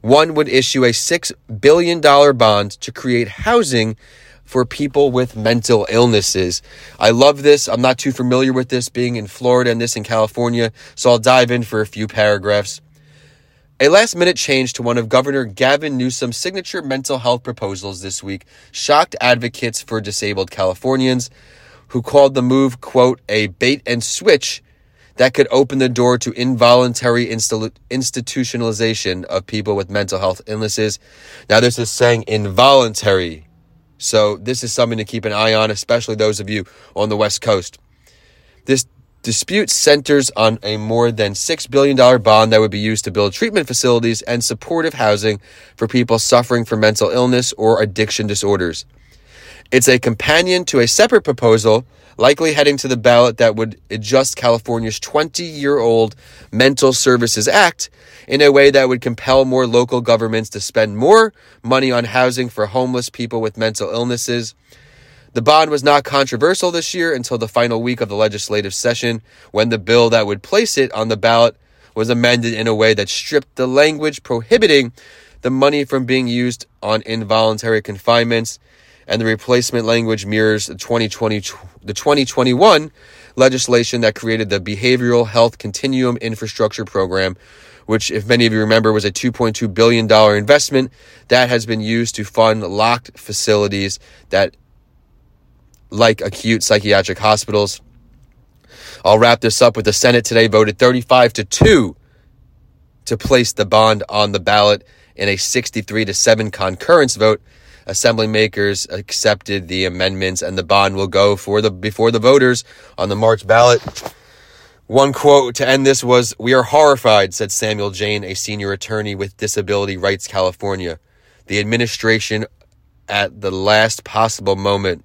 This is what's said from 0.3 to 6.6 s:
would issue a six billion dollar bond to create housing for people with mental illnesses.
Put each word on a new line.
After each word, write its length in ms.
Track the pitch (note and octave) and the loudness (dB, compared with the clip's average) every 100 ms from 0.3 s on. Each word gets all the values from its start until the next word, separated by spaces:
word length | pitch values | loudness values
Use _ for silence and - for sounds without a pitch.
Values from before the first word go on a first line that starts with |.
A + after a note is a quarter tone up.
would 160 | D3+ C#3+ | 0 0
issue 340 | B2+ B2+ C3+ | 0 0 0
a 80 | B2+ | 0
six 400 | A2+ - E3+ - - _ G#2+ | 0 -4 -4 -6 -14 _ 2
billion 400 | C#3 E3 E3+ E3+ | 4 4 2 2
dollar 320 | D3+ C#3 D3 | 4 6 6
bond 380 | B2+ A2 G#2 G#2 - | 4 2 2 -2 -8
to 100 | - | -16
create 360 | - B2+ A#2+ A2 - G#3+ | -10 -4 -2 -4 -6 0
housing 500 | A#3+ E3 B2 A2 A2 _ _ - _ | 0 0 -2 -2 -6 _ _ -20 _
for 220 | _ B2+ A#2+ | _ -4 -4
people 460 | - D3 C#3+ C#3+ | -4 -2 2 2
with 260 | B2 B2+ A2+ | 2 -4 -2
mental 500 | G#2+ A#2+ A2+ A2+ G2 | -2 -2 2 0 2
illnesses. 720 | A2+ A#2+ G#2+ - F#2+ F2+ - | 2 4 2 0 -2 -4 -6